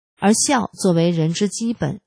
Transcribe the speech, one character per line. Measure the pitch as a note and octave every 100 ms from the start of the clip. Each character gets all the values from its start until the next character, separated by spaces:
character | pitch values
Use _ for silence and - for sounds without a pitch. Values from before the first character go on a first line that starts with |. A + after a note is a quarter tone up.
| _ _
而 | G3
孝 | A3 - C4+ G3
作 | - F#3+
为 | E3 E3+
人 | E3+ D#3+
之 | E3+ G#3
基 | - A#3 A#3
本， | D3+ G3